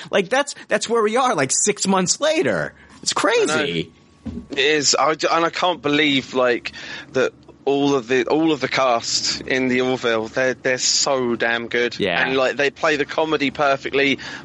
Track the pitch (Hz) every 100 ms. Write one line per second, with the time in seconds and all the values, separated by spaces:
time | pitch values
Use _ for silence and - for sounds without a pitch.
0 | - - 175 262 285 - - 202 - 233
1 | 214 226 254 175 135 - - - 190 190
2 | 180 - 302 320 135 90 71 - - -
3 | - - - 480 403 311 - 170 160 -
4 | - _ - - - 139 139 156 131 -
5 | 139 156 165 160 165 - 180 160 143 147
6 | 151 139 - 131 123 120 - - - -
7 | - 131 120 - - - - 139 143 139
8 | 113 127 - 151 160 143 127 - 131 117
9 | - - - - - 131 131 123 127 127
10 | 120 113 110 131 131 123 131 127 - -
11 | 151 135 120 113 117 117 117 120 120 -
12 | 95 87 131 131 127 120 139 - 165 147
13 | 143 - 160 147 139 139 143 135 - 135
14 | 139 131 - -